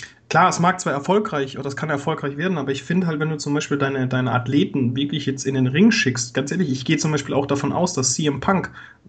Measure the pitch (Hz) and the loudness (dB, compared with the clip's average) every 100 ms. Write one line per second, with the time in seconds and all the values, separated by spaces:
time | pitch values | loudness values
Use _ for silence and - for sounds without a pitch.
0 | - - - 160 180 165 175 180 170 139 | -12 -18 0 4 4 4 2 2 -2 -2
1 | 143 202 214 147 135 - 139 135 160 139 | 2 2 2 -2 -4 -6 -8 -6 -4 -2
2 | 160 156 143 143 185 165 135 131 - 175 | -2 -4 -4 -4 -2 -2 -2 -4 0 0
3 | 170 151 156 151 147 147 - 143 139 139 | 0 -2 -2 -2 -2 -2 0 0 0 0
4 | 127 131 127 120 120 143 190 143 123 131 | 0 0 2 0 2 2 2 2 0 0
5 | 143 156 139 131 135 135 127 147 226 220 | -2 -2 -4 -4 -2 0 2 6 6 6
6 | 131 120 - 131 143 175 156 127 - 151 | 2 0 -4 -4 -2 -2 0 -2 0 0
7 | 156 151 - 143 143 139 143 156 175 - | 2 -2 0 -2 0 0 0 0 0 0
8 | 127 - 151 135 - 190 - - - - | -2 0 0 0 0 0 -2 -12 -20 -20